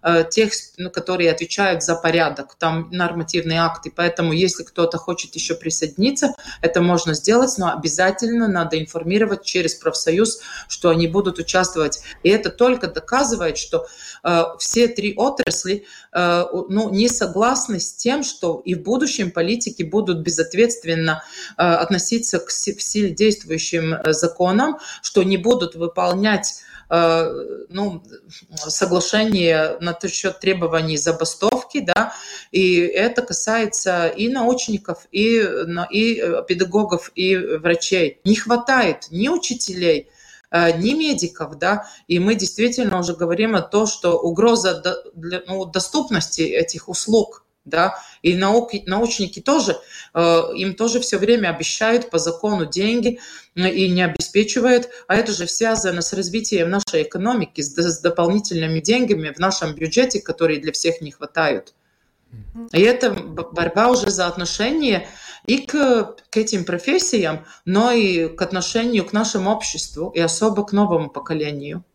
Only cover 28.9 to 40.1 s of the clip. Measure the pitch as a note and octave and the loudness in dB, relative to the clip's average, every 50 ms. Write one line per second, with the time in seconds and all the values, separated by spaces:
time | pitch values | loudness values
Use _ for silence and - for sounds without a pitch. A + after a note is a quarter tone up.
28.9 | E3+ F3 - - - G#3+ A3 A3 A3 F#3+ F3 E3 D#3+ D#3 D#3 D#3 - - E3 F3 | 2 0 0 2 0 0 2 2 2 2 4 4 4 4 2 0 -2 -4 -4 -6
29.9 | E3+ - - F#3 - - - F#3+ F#3 - - F#3+ F#3+ F3+ F3 E3+ E3 E3 D#3+ D#3+ | -6 -4 -6 -6 -6 -2 -4 -4 -4 -2 0 0 0 0 0 0 0 0 0 0
30.9 | D#3 C#3+ - E3 E3 E3 E3 E3 - - G3 A3 A#3+ B3+ - - - D4 G3+ F3 | -2 -2 0 0 0 0 -2 -4 -2 0 0 0 0 0 -4 -4 -6 -4 -2 0
31.9 | E3+ G#3 A3+ - - - - - - - - _ - F#3 F#3+ F#3 F3+ E3+ E3+ F3 | 2 2 0 0 -4 -12 -14 -16 -16 -16 -16 _ 0 2 4 6 4 4 2 2
32.9 | - - G#3 A#3+ A#3+ - A#3+ - F3+ - - - A3 A#3 A3 G#3 - - - F#3+ | 2 2 2 2 2 -2 -4 -2 -6 -4 -2 0 0 0 0 0 -2 -2 0 0
33.9 | F3+ F3 E3+ E3 - - G#3 A#3 C4 C4+ A#3 A#3+ B3+ B3 - - G#3+ G3 - - | 0 2 0 0 0 0 -2 -2 0 0 2 2 2 0 0 -4 -4 -4 -4 -6
34.9 | E3 - - _ - G3 G#3+ A3+ A#3 A3+ G#3+ C3+ - - E3 E3 E3+ F3 F3 - | -10 -10 -10 _ 0 2 2 4 4 4 2 0 -2 -4 -4 -4 -4 -6 -6 -2
35.9 | - G#3 A3 A#3 A3+ - - F3 E3 - - - F#3 F3 F#3+ F3 F3 G#3 G#3+ G3+ | 0 0 2 2 2 0 0 0 0 -2 0 -2 0 0 0 2 2 2 2 2
36.9 | F3+ E3+ - - _ - F#3 F#3+ F#3+ F#3 - - D#3 D#3 D#3+ F3 E3+ E3 - - | 0 -4 -4 -8 _ -2 0 2 2 0 0 -2 -4 -2 2 2 2 2 2 0
37.9 | F#3+ F#3 E3 C#3+ - _ _ F#3+ G#3+ G#3+ - A3 A#3+ A#3+ A#3+ - C4 B3+ A#3 F3+ | 2 2 2 0 -2 _ _ 2 2 2 4 0 0 0 2 2 4 4 4 2
38.9 | D3 - - - D#3+ F3 G#3 C#4 F4 F4 - - B3 - - - F#3 F3+ F3+ E3+ | 0 -2 -6 -10 -4 -2 0 0 0 0 -2 -4 -6 -6 -6 -6 -4 0 2 2
39.9 | D#3+ C#3+ C#3 _ | 2 2 0 _